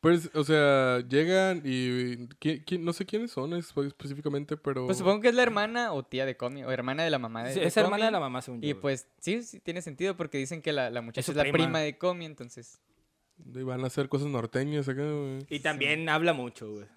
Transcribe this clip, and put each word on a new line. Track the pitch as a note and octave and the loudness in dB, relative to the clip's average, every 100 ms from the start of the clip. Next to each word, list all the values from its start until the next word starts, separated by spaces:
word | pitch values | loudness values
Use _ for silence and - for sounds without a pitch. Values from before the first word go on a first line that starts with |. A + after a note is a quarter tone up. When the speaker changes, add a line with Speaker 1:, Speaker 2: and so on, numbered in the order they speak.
Speaker 1:
Pues, | D#3+ E3+ E3 | 6 4 2
o | D#3 | -2
sea, | C#3+ D#3 C#3+ C#3 C3 B2 B2 | 4 6 6 6 4 2 2
llegan | C3+ D#3+ F#3 F#3+ F3 | 2 4 4 4 0
y, | D3 B2+ B2+ B2 B2 A#2+ A#2+ - | -2 0 0 0 -2 -4 -10 -4
¿quién, | D3+ D#3 D3+ | -2 -2 -4
quién? | F3+ | -2
No | E3+ | -2
sé | E3 F#3+ | -4 -4
quiénes | G#3+ A#3 | -4 -4
son | - C3+ | -4 -4
es-, | F3 E3 | -4 -4
específicamente, | - C#3+ - C#3+ C#3 D3 C#3+ D3 D3+ | -2 -4 -4 -10 -6 -4 -4 -4 -6
pero | - C3 | -4 -2
Speaker 2:
Pues | B2+ F#3 | -2 2
supongo | F3+ G#3 | 4 4
que | A#3+ | 6
es | |
la | A#3+ | 6
hermana | B3 G#3+ G#3+ A#3 A#3+ | 4 4 0 0 -2
o | D3+ | -2
tía | C3 B2+ C3+ | -4 -2 -2
de | B2+ | -2
Comi, | B2 C#3 | -6 -6
o | B2+ | -4
hermana | B2+ B2+ C#3 | -2 -2 0
de | E3 | 2
la | C#3+ | 0
mamá | A#2+ A2+ | -2 -6
de, | A#2+ | -4
Speaker 3:
Sí, | C3+ | 0
Speaker 2:
de | E3+ | 2
Speaker 3:
es | G#3+ | 4
hermana | F3+ G3+ | 4 4
Speaker 2:
Comi. | A3 | 2
Speaker 3:
de | |
la | G3+ | 2
mamá, | C#3 B2+ | -2 -6
según | - B2 | -8 -6
yo, | C#3 | -4
Speaker 2:
Y | |
Speaker 3:
güey. | C#3+ | -2
Speaker 2:
pues, | D3 C3+ - _ | -2 -2 -6 _
sí, | - A3 | -4 -4
sí, | A#3 G3+ | -6 -14
tiene | - E3+ | -8 -8
sentido | E3+ C#3 F#3 F3+ | -8 -4 -4 -2
porque | D#3+ C#3+ | -4 -4
dicen | C3+ E3 | -4 -6
que | D#3 | -2
la, | D3 B2 | 0 0
la | A#2+ | -2
muchacha | A#2 A#2 | -6 -6
Speaker 3:
Es | B2 | -4
su | |
Speaker 2:
es | C#3+ | 0
la | |
Speaker 3:
prima. | C#3 D#3+ | 2 4
Speaker 2:
prima | D#3+ D#3+ | 2 2
de | D3+ D3 | -2 -2
Comi, | F3+ F3+ D#3+ | -2 -2 -8
entonces | D3+ A#2+ - A#2 - _ _ _ _ _ _ - | -14 -16 -16 -20 -20 _ _ _ _ _ _ -16
Speaker 1:
Y | B2+ | -10
van | C3 B2+ | -6 -2
a | C3 | -2
hacer | - C3+ | 0 0
cosas | C#3 C#3+ | 0 0
norteñas | C3+ A2+ B2+ C#3 D3+ C3+ | -2 -2 -2 0 -2 -2
acá, | C3 | -4
güey. | D3 D3+ C#3 C3+ C#3+ | -4 -4 -6 -8 -8
Speaker 3:
Y | D3 | -4
también | D3 D3 C#3+ D#3 D#3+ | -2 0 0 0 2
habla | D#3 E3+ | 2 4
mucho, | D3 B2 - A2 | 2 -2 -10 -12
güey. | G#2 G2+ | -12 -14